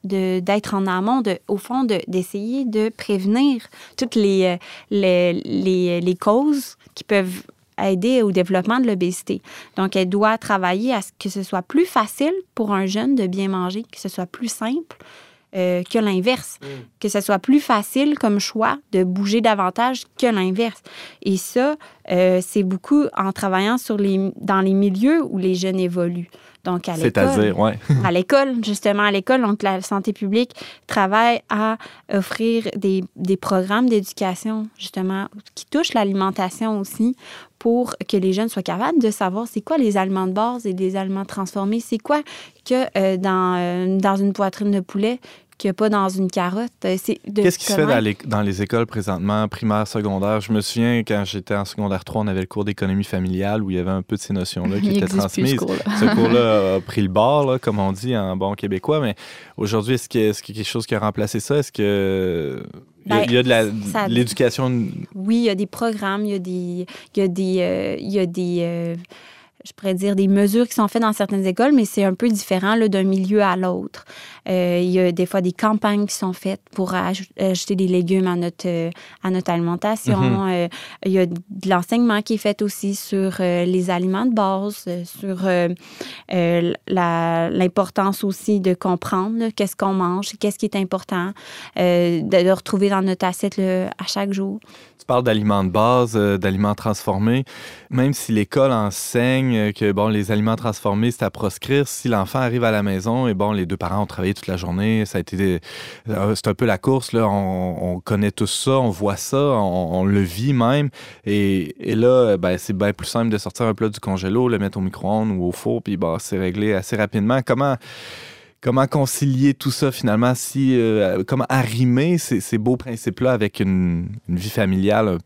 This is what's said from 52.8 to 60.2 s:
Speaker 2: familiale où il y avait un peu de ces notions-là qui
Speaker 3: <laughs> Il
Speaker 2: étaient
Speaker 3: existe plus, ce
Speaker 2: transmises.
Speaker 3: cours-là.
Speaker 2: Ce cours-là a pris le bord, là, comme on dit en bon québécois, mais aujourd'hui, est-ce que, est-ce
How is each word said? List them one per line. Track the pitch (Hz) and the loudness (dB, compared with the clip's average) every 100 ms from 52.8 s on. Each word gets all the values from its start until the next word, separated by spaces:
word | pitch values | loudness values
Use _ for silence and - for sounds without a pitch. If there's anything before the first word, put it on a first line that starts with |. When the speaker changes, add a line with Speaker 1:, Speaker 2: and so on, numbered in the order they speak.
| 95 98 | 0 0
Speaker 2:
familiale | 101 95 92 92 98 110 | -2 -2 -2 -2 0 -2
où | 98 | -2
il | 92 | -2
y | |
avait | 90 | -2
un | 95 | -4
peu | 87 104 | -4 -8
de | |
ces | - | -4
notions-là | 101 92 - 87 101 | -4 -4 -4 -2 0
qui | 202 | 0
Speaker 3:
<laughs> | |
Il | 202 | 0
Speaker 2:
étaient | - | 0
Speaker 3:
existe | 190 190 | 0 -2
plus, | - 131 | 0 0
ce | 135 | 0
Speaker 2:
transmises. | |
Speaker 3:
cours-là. | - - - 208 | -2 -4 -4 2
Speaker 2:
Ce | 113 - | 2 4
cours-là | 113 120 117 107 95 95 | 4 4 4 4 2 0
a | |
pris | - - | -2 -2
le | 98 | 2
bord, | 95 120 147 139 | 4 4 4 2
là, | 127 | 0
comme | - 107 | 0 0
on | 98 | -2
dit | 95 123 117 | -2 -2 -2
en | 95 92 | -2 -2
bon | 95 | -2
québécois, | 101 101 95 - 151 | -2 -4 -2 0 0
mais | 123 101 - - - - | 0 -4 -12 -20 -18 -6
aujourd'hui, | 101 110 107 127 | -2 0 0 -2
est-ce | - | 0
que, | |
est-ce | 120 | 2